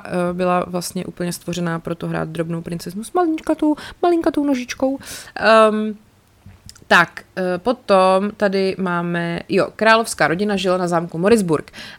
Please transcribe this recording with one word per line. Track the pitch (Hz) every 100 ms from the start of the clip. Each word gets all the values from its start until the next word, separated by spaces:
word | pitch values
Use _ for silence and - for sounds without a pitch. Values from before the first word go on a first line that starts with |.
| -
eh, | 180 175
byla | 180 180 180 -
vlastně | 180 175 185 175
úplně | - 175
stvořená | 170 - 175 175 165
pro | 170 170
to | 170
hrát | 165 160
drobnou | 160 165 165 165
princeznu | 170 175 190
s | 226
malinkatou, | 359 339 320 - 311 302 302 - -
malinkatou | 349 339 330 294 285
nožičkou. | 254 247 - 269 269 - - - -
Ehm, | 208 220 220 214 214 208 _ _ _ _ - - - - -
tak, | 190 165 - - -
eh, | 185 180
potom | 240 247 - 196 185 190 208 -
tady | 208 196 190 185
máme, | 185 175 175 175 170 170 -
jo, | 190 - -
královská | 214 226 226 - 151
rodina | 170 208 196
žila | 185 185
na | 175
zámku | 170 170 160
Morisburg | 190 233 180 156 - - -